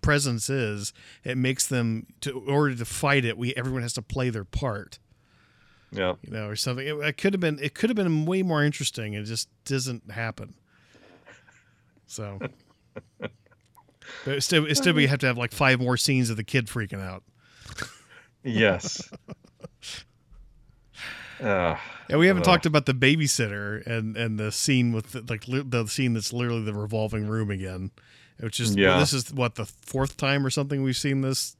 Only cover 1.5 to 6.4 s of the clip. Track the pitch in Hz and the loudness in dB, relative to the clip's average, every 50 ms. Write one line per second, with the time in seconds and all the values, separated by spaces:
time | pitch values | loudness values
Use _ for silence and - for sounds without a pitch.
1.5 | 131 127 - - 139 123 117 117 113 113 - - - _ - 143 131 131 101 123 | 2 0 -2 0 0 0 2 0 0 -2 -6 -10 -16 _ -8 -8 -6 -6 -4 0
2.5 | 139 143 151 143 127 117 117 - - - - 139 139 139 123 117 110 104 123 120 | 2 4 4 2 2 -2 -6 -6 -4 -2 2 4 4 4 4 2 -2 -2 -2 -4
3.5 | 127 127 123 131 131 131 120 120 - - 104 _ - 135 127 127 113 110 98 - | -2 -4 -4 -4 -4 -4 -4 -4 -6 -8 -8 _ -4 -2 -2 -2 -2 -4 -8 -6
4.5 | - - 147 131 107 101 104 - - - _ _ _ _ _ _ _ _ _ _ | -4 -4 -2 -2 -4 -6 -10 -12 -18 -20 _ _ _ _ _ _ _ _ _ _
5.5 | _ _ _ _ _ _ _ _ - - - - - - - - - 110 | _ _ _ _ _ _ _ _ -4 0 0 0 0 -2 -6 -10 -8 -8